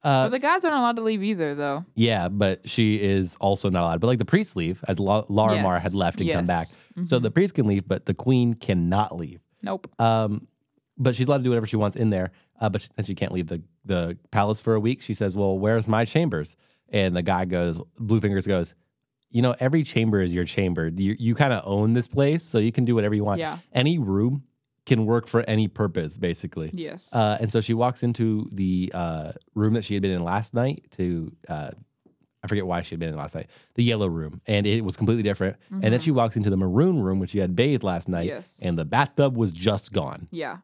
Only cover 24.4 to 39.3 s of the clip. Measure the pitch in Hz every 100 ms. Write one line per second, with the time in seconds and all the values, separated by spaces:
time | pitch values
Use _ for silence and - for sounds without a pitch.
24.4 | - _ _ _ - 120 110 117 - 117
25.4 | - 110 107 - 107 85 78 - 90 82
26.4 | 82 - 78 180 160 - - 120 107 104
27.4 | 113 113 107 113 123 123 120 117 113 107
28.4 | 110 98 95 92 92 90 85 80 78 -
29.4 | _ - 107 113 101 101 98 90 85 98
30.4 | 110 117 127 160 _ - 90 85 80 -
31.4 | - 78 98 - - _ _ _ _ _
32.4 | 98 104 92 87 85 85 82 76 73 82
33.4 | - - _ - 120 113 98 82 78 92
34.4 | - 104 101 110 104 - 107 117 104 98
35.4 | 95 - _ 190 143 117 160 135 117 110
36.4 | 104 95 92 95 170 170 95 95 92 101
37.4 | 92 90 131 135 98 87 - 90 85 -
38.4 | - - 90 85 78 123 139 - 139